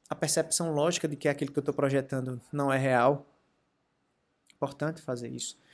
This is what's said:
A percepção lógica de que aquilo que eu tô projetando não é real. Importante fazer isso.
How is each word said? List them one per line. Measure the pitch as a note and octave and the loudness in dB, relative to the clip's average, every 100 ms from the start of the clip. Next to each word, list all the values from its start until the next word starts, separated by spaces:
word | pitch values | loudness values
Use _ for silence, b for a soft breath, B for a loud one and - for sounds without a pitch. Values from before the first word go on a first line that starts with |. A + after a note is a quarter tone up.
| - | -10
A | |
percepção | - D3+ E3 D#3+ - E3 | -4 0 0 0 -2 0
lógica | D3 D#3+ F3+ D#3 | 2 2 2 -2
de | D3 | 0
que | D3 | 0
aquilo | C#3+ C#3 | 0 -2
que | C#3+ | -2
eu | |
tô | C3+ | -2
projetando | C#3 C#3 C#3 C#3 C3 B2+ B2 - | 0 2 2 0 -4 -4 -8 -8
não | D3 C#3 | -2 2
é | C3+ | 2
real. | C3+ B2+ B2 C#3+ - _ _ _ _ _ _ _ _ _ _ _ _ - | 4 6 6 4 -4 _ _ _ _ _ _ _ _ _ _ _ _ -8
Importante | C3+ - D3+ D#3+ | -6 -4 -6 -6
fazer | - B2 A#2+ | -8 -8 -8
isso. | B2 - - B | -10 -10 -12 B